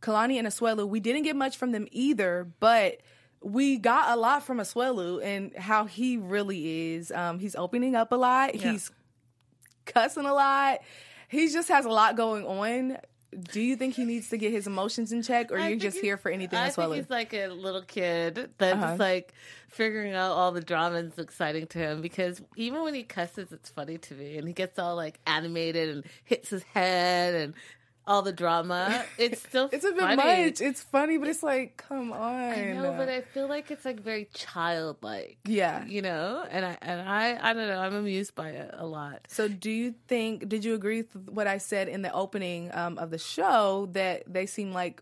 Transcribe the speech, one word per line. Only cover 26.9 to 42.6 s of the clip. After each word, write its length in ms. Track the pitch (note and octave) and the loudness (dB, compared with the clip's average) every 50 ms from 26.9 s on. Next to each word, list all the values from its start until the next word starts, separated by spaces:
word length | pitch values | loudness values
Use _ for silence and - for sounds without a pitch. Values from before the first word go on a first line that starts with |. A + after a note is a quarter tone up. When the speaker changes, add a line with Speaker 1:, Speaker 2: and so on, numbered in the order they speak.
| F#3 F3+ F3 F3+ F3+ F3 F3 F3+ F3 | 4 4 4 4 4 4 4 2 2
Speaker 2:
and 200 | E3 D#3 C#3+ D#3 - - - - _ _ _ _ _ _ | 0 -2 -2 -6 -12 -18 -20 -20 _ _ _ _ _ _
all 160 | - G3+ G3+ G3 | 2 2 4 4
the 100 | G3 F#3 | 0 -2
drama. 720 | E3 F3 E3+ E3 E3+ E3 F3 F3+ F3 F3+ G3 A3 B3 A#3 - | 0 2 2 2 2 2 0 0 0 0 2 0 0 -2 -4
Speaker 1:
<laughs> 60 | - | -2
Speaker 2:
It's 240 | - A#3 A#3+ A#3+ A3+ | 0 0 0 0 -4
still 280 | - - - B3+ C4 C#4 | -8 -2 0 0 0 2
Speaker 1:
It's 140 | C4+ C#4+ C#4+ | 0 0 0
a 80 | G4 F#4 | 0 2
bit 80 | F4 | 2
Speaker 2:
funny. 160 | - F#3 G#3+ | 4 4 6
Speaker 1:
much. 440 | C4+ C4+ D#4 F4+ F#4 F4 E4 - - | 6 8 8 8 6 6 4 2 2
It's 220 | A3 C#4+ C4 - - | -2 -2 -2 -2 -8
funny, 360 | - - C#4 C#4+ D#4 D#4+ D#4+ | 0 2 2 4 4 2 2
but 100 | C#4 D4 | 2 0
it's 140 | D#4+ D#4+ - | -2 -2 0
like, 320 | D#4 C#4 C4 C4 A#3 _ | 0 2 0 0 -4 _
come 360 | - - - C#4 C4+ B3 A#3 A3 | -18 -14 -10 -8 -6 -6 -6 -6
on. 380 | - A3 A#3 B3 B3+ B3 A#3+ | -4 -4 -4 -4 -2 -4 -2
Speaker 2:
I 220 | A#3 G#3+ G#3 A3+ A#3 | -2 -2 -2 -2 -4
know, 220 | C4 C4+ C4+ C4+ | -2 -2 -2 0
but 120 | C4 C4+ C4 | 0 -2 -2
I 120 | B3+ B3+ | -2 -4
feel 260 | B3+ - - C4+ C4+ | -6 -6 -6 -4 -4
like 240 | C#4 C#4+ D4 D4 - | -2 -2 -4 -6 -8
it's, 140 | D4 C#4 - | -10 -8 -6
like, 160 | C4 B3+ A3 | -8 -8 -8
very 280 | G3+ A3 A3 G#3+ G#3 G#3 _ | -6 -6 -6 -6 -6 -8 _
childlike. 1040 | - - - - F3+ E3 E3+ E3+ E3 D#3+ D#3+ D3 - - G#2+ A2 G2 - - - _ _ | -12 -12 -10 -4 -2 0 0 0 0 -2 -4 -6 -8 -8 -8 -8 -8 -8 -10 -14 _ _
Speaker 1:
Yeah. 400 | G3 A3 G3+ F#3 E3+ D#3 - - | -2 2 2 2 2 2 -2 -6
Speaker 2:
You 160 | - G3 G3+ F#3+ | -6 -6 -4 -4
know? 420 | F#3+ F3 D#3 D#3 F#3 A#3 D4+ F4+ - | -2 -2 -2 -2 -4 -4 -6 -6 -6
And 140 | - F#3 F#3+ | -4 -4 -2
I, 100 | F3+ F3 - - | -4 -4 -8 -8
and 180 | - F3+ F3 F3+ F#3+ | -8 -6 -6 -4 -2
I, 300 | G3 G#3 A3 A#3 A#3+ A3+ | 0 2 2 0 0 0
I 120 | A3+ A3+ A3+ | 0 0 0
don't 160 | A3+ A3 G#3 | 2 0 -2
know. 100 | G3 F#3 | -2 -2
I'm 160 | F#3 F#3+ G3 | -2 -2 -2
amused 400 | G#3 G#3 G#3 F#3+ F#3+ G3+ G3 - | -2 -2 -2 -2 -2 -4 -6 -8
by 140 | - D#3+ D#3+ | -10 -10 -10
it 240 | D3+ - C#3+ - - | -8 -10 -12 -12 -12
a 80 | - E3+ | -10 -10
lot. 360 | D#3+ D#3+ D3+ D3 C#3+ C#3 - _ - | -8 -8 -8 -10 -10 -12 -14 _ -14
Speaker 1:
So 180 | - - A3 | -2 0 0
do 240 | G#3 G#3 F#3 - G#3+ | 0 0 -2 -4 -4
you 240 | A3 A3+ A#3 B3 A#3 - _ _ | -2 -2 -2 -4 -6 -8 _ _
think, 400 | B3+ A#3+ A3+ A3 A3 - - G#3 | 0 0 0 0 -2 -4 -4 -2
did 160 | G#3+ A3 G3+ | -2 -2 0
you 100 | A3+ A3+ | 0 -2
agree 280 | A3 F#3+ G3+ A3 A3+ A3+ | 0 0 -2 -2 -2 -4
with 260 | A3+ - G3 F#3+ F#3+ | -6 -10 -16 -16 -8
what 180 | G3+ G#3 G#3 | -4 -2 0
I 120 | G3+ G3 G3+ | 0 0 0
said 280 | G3 - - G3+ F#3+ | -2 -2 -2 0 0
in 160 | F#3 C#3 G3 G3 | -2 -2 -4 -4
the 100 | F#3 - | -2 -2
opening, 600 | - G3 F#3+ - G#3 F#3+ F3+ F3 E3+ | -2 -2 -2 -2 -4 -4 -4 -4 -6